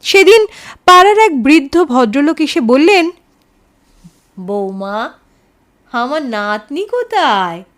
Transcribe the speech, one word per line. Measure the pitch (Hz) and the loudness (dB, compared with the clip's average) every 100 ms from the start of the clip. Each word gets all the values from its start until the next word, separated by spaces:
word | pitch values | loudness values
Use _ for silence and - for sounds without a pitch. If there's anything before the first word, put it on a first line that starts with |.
সেদিন | - 392 349 440 427 - - - - | -2 2 4 4 2 -6 -20 -4 4
পাড়ার | 359 381 415 | 6 6 4
এক | 440 285 | 2 0
বৃদ্ধ | 226 311 269 339 | 2 2 2 -2
ভদ্রলোক | 330 247 240 240 294 311 | 0 0 0 0 -2 -2
এসে | 311 - | -4 -2
বললেন, | 226 254 320 392 330 359 _ _ _ _ _ _ _ _ 175 _ _ - | 0 2 4 2 0 -6 _ _ _ _ _ _ _ _ -20 _ _ -18
"বৌমা, | 185 202 196 190 196 208 262 - _ _ _ _ _ _ _ | -8 -6 -6 -8 -8 -8 -8 -12 _ _ _ _ _ _ _
আমার | 247 247 302 277 | -6 -4 -6 -6
নাতনি | 214 208 214 214 285 427 | -6 -6 -6 -8 -10 -6
কোথায়? | 494 480 427 311 202 185 170 190 | -6 -4 -2 0 0 -4 -8 -16